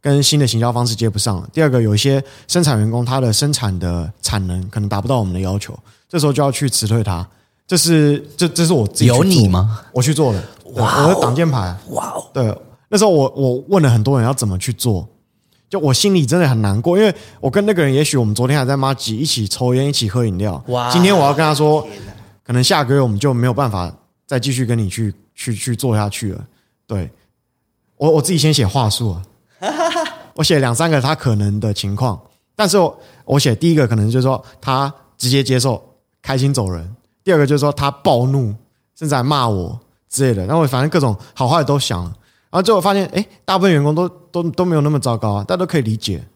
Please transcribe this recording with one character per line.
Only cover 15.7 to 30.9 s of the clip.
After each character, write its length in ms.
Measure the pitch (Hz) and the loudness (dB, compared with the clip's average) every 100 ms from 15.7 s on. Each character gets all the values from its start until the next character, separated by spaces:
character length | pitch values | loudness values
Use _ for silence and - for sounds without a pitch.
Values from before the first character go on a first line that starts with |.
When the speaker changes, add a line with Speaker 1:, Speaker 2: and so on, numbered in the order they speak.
| 196 | -2
Speaker 1:
我 160 | 151 | 0
心 180 | 123 202 | 2 2
里 140 | 185 127 | 2 2
真 140 | 175 | 2
的 80 | 160 | 2
很 120 | 113 | 2
难 220 | 101 101 | 0 0
过， 160 | 170 180 | 0 2
因 60 | |
为 100 | 214 - - - | 2 0 -12 -6
我 80 | 135 | -2
跟 160 | 196 | 0
那 80 | 208 | 0
个 120 | 190 | 2
人， 100 | 143 | 2
也 80 | 135 | 2
许 140 | 151 135 | 2 0
我 80 | |
们 100 | 110 | 0
昨 140 | 104 127 | 0 0
天 100 | 147 | 0
还 60 | |
在 120 | 127 139 | 0 0
麻 160 | 135 | 0
吉 240 | 135 113 110 | -2 -4 -4
一 80 | |
起 220 | 131 - 104 | -4 -2 -4
抽 260 | - 123 | -2 0
烟， 140 | 127 139 | 0 0
一 60 | |
起 160 | 139 110 | -2 -2
喝 180 | 123 117 | -2 -2
饮 100 | 92 | -2
料。 240 | 104 80 - | -4 -6 -6
Speaker 2:
哇。 240 | 123 120 | -4 0
Speaker 1:
今 100 | 127 | 2
天 160 | 180 196 | 4 4
我 80 | |
要 80 | 139 | 4
跟 120 | 143 | 2
他 100 | 160 | 0
说， 280 | 147 151 151 | 2 2 0
Speaker 2:
天 100 | 151 101 - | -2 -14 -18
哪。 60 | - - _ | -20 -20 _
Speaker 1:
可 80 | - | -4
能 100 | 123 | 0
下 200 | 123 170 | 2 2
个 100 | 127 | 2
月 80 | 139 | 2
我 60 | 127 | 2
们 100 | 101 | 0
就 160 | 143 | 0
没 140 | 120 127 | 0 0
有 80 | |
办 160 | 113 131 | 0 -2
法 240 | 95 87 - _ _ _ | -2 -6 -10 _ _ _
再 140 | 131 | -4
继 100 | 135 | -2
续 160 | 127 120 | -4 -2
跟 100 | 117 | -2
你 140 | 101 | -2
去， 240 | 101 107 - _ - | -4 -6 -6 _ -12
去， 180 | - | -8
去 220 | 107 - 113 | -6 -4 -4
做 200 | 131 107 | 0 0
下 120 | 104 | -2
去 240 | - 104 | -6 -8
了。 120 | 90 98 _ _ _ _ | -8 -14 _ _ _ _
对。 200 | 104 92 _ _ _ _ _ _ _ _ _ | -8 -8 _ _ _ _ _ _ _ _ _
我， 140 | 147 | 2
我 100 | 160 | 2
自 120 | 147 | 2
己 60 | 175 | 0
先 140 | 151 | 2
写 140 | 143 101 | 2 0
话 240 | 135 113 | 0 0
术 220 | - 113 | 0 -4
啊。 100 | 87 92 _ _ _ | -6 -12 _ _ _
Speaker 2:
<laughs> 720 | 196 302 330 339 311 - - | -8 -2 -2 -2 -6 -10 -16
Speaker 1:
我 80 | - | -4
写 160 | 156 151 | 0 2
两 160 | 131 | 2
三 160 | 117 165 | 0 2